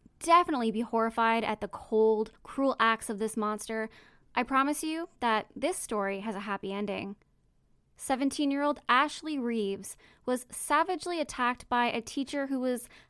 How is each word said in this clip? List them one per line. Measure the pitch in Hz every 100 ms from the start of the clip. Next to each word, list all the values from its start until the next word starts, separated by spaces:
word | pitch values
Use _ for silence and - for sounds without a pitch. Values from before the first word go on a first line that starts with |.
| - -
definitely | 320 339 349 285 226
be | 214
horrified | 233 226 226 226 226 226
at | 220 208
the | 202
cold, | - - 220 220 214 220 -
cruel | - - 269 -
acts | 226 220 -
of | 202
this | 214 226
monster, | 214 214 - 220 220 - - _ _ -
I |
promise | 247 269 277 302
you | 320 320 349 -
that | 240 220 - -
this | 277 370
story | - 214 196 196
has | 208 190
a | 208
happy | 196 196
ending. | 196 208 190 196 202 _ _ _ _ _ _ _ -
Seventeen-year-old | - 262 277 285 285 277 294 294 -
Ashley | 247 294 - 311 294
Reeves | 240 226 202 196 196 - - _
was | - 254 -
savagely | - - 294 330 359 359 339
attacked | 294 - 247 247 -
by | 240 240
a | 226
teacher | - - 269 285 277
who | 269
was | 254 247 - -